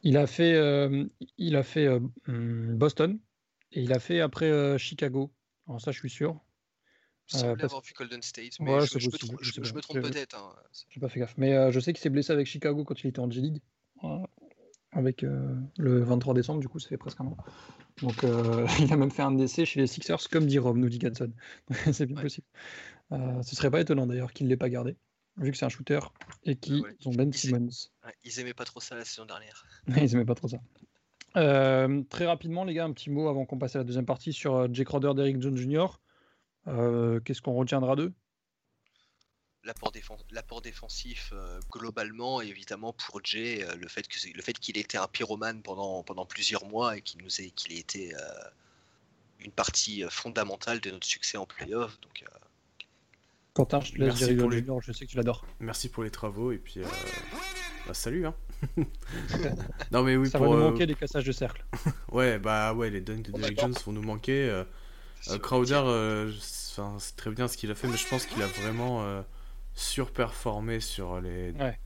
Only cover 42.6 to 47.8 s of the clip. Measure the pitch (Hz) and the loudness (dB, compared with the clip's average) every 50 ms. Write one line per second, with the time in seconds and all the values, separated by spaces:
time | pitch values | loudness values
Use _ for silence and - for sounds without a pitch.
42.6 | 101 - 107 101 110 113 117 - - - - 104 - - - 107 113 120 117 107 | -12 -12 -10 -8 -8 -10 -8 -8 -12 -10 -10 -8 -6 -4 -4 -2 -2 -4 -4 -4
43.6 | 98 87 85 87 87 85 - - 104 - - - - 92 85 - - - 110 - | -6 -6 -8 -10 -10 -10 -10 -10 -10 -8 -8 -2 -2 -2 -2 -2 -4 -6 -6 -4
44.6 | - - 107 104 104 - - 110 95 95 _ - 120 104 107 104 110 110 113 110 | -6 -4 -4 -4 -4 -2 0 0 0 0 _ -2 -2 -2 -2 -2 -2 -4 -4 -6
45.6 | 107 - 95 95 98 98 95 92 87 - 98 92 92 - - - - - 110 98 | -8 -8 -6 -4 -4 -4 -4 -6 -6 -8 -6 -8 -6 -8 -4 -2 0 0 0 0
46.6 | 98 101 104 113 123 120 110 101 - - - 82 90 92 87 - 98 92 - - | -4 -2 -2 0 0 0 0 -4 -8 -12 -12 -12 -8 -6 -6 -6 -6 -8 -8 -8
47.6 | - - 82 85 | -8 -6 -8 -10